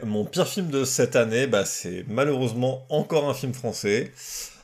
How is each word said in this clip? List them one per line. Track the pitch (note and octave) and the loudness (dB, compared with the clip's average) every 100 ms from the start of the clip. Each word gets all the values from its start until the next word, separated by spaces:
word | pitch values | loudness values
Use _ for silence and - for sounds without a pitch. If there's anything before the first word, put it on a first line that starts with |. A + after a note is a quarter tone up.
| A2+ | 0
mon | G#2+ | -2
pire | G#2 F3 F3 | 0 0 0
film | - F3 | 0 0
de | C#3 C3 | 0 2
cette | - A#2+ B2+ | 2 2 4
année, | A2+ A2+ C3 | 4 2 2
bah, | G#2+ F#2+ | 2 2
c'est | - F2+ F2+ F2 | -2 -6 -8 -4
malheureusement | A2 D3 C3 B2+ A2+ B2+ C3 - | 0 2 2 0 0 -2 -2 -2
encore | D3+ - D#3+ C#3+ | -2 0 0 0
un | |
film | C3 C3+ A#2+ | -2 -4 -4
français, | A#2 G2 G#2 G#2+ D3 - - - - - | -6 -2 0 0 0 -8 -14 -12 -12 -16